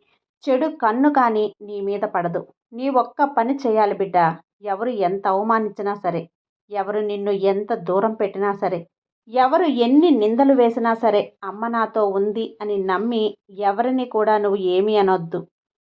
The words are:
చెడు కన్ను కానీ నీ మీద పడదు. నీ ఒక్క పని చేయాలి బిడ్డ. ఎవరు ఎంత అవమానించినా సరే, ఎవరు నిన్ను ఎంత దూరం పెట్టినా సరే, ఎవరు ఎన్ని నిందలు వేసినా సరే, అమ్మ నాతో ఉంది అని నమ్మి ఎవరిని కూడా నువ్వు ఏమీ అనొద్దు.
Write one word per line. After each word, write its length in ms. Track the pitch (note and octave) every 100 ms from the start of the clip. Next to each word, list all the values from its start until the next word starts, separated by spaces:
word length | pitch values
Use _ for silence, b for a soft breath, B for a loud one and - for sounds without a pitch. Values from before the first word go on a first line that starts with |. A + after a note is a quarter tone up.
| _ _ _ _
చెడు 240 | D4 C#4+ D#4 D#4
కన్ను 320 | A3 A#3 D4
కానీ 340 | C#4+ A#3+ G#3+ G#3 -
నీ 160 | G#3 G3+
మీద 220 | G3 G3+ G#3
పడదు. 360 | G3 E3+ E3+ - _ _
నీ 120 | A#3 C4+ B3+
ఒక్క 300 | B3 - C#4+
పని 240 | C#4 A#3 C4+
చేయాలి 420 | A#3+ G#3+ G3+ G3
బిడ్డ. 200 | F#3 F3 E3 E3 _ _
ఎవరు 300 | G3+ F#3+ A#3+ A3
ఎంత 240 | F3 G3 G3
అవమానించినా 680 | F#3+ G#3+ A3+ G#3 G3+ G3+ G3+
సరే, 280 | F3+ E3+ E3+ _ _ _ _
ఎవరు 300 | G3+ F#3+ G#3+
నిన్ను 300 | G#3 G3+ G3+ G3 F#3+
ఎంత 280 | G3 G#3 A#3
దూరం 320 | E3+ F#3+ A3 A3
పెట్టినా 360 | G3 F#3+ G3+
సరే, 260 | G3 F#3+ F3 E3+ _ _ _ -
ఎవరు 360 | A#3+ B3+ D#4+
ఎన్ని 460 | E4+ A#3+ A#3 C#4+ F4
నిందలు 440 | B3 G#3 A#3 C#4
వేసినా 400 | C4 A#3 A#3+ A3+
సరే, 400 | A3+ A#3 G#3 - _
అమ్మ 240 | G3 G3+ A#3
నాతో 380 | A#3 A3 A3 G3+
ఉంది 520 | G3 G#3 G#3+ A3 -
అని 160 | G#3 G3+
నమ్మి 540 | F#3+ F#3 A3+ A#3 G#3 - _
ఎవరిని 560 | F#3+ G3+ G3+ B3 C4 B3
కూడా 320 | A3 G#3+ G#3+
నువ్వు 200 | G#3 G3
ఏమీ 380 | F#3 F#3 G#3 G#3+
అనొద్దు. 520 | G3 F#3 E3 F3 E3 _ _ _